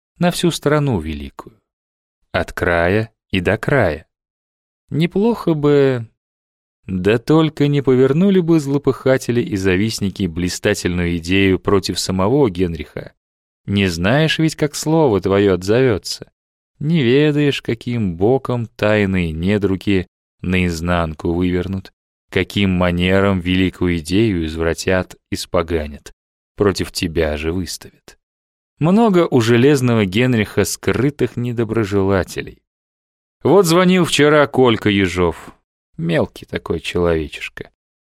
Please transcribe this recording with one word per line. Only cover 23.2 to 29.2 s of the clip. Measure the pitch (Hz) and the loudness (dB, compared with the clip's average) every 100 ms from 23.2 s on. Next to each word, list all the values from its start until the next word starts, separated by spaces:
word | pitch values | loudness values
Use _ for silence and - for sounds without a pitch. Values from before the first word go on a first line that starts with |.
| 98 95 | 2 0
великую | 87 92 92 - 90 85 | 0 0 0 0 -2 -2
идею | 78 95 113 90 80 | -2 0 0 0 -4
извратят, | 80 82 80 - 92 90 - _ | -4 -4 -2 -2 -2 -2 -12 _
испоганят, | - - 90 82 82 73 73 - - _ _ _ - | -10 -4 -4 -2 -4 -6 -14 -20 -20 _ _ _ -2
против | 101 87 90 | 0 0 -6
тебя | - 90 80 78 76 | -6 -4 -2 -2 -2
же | 80 | -4
выставят. | 92 85 - - _ - _ _ _ _ _ _ - | -4 -6 -10 -16 _ -20 _ _ _ _ _ _ -4
Много | 156 202 233 180 | 2 4 4 4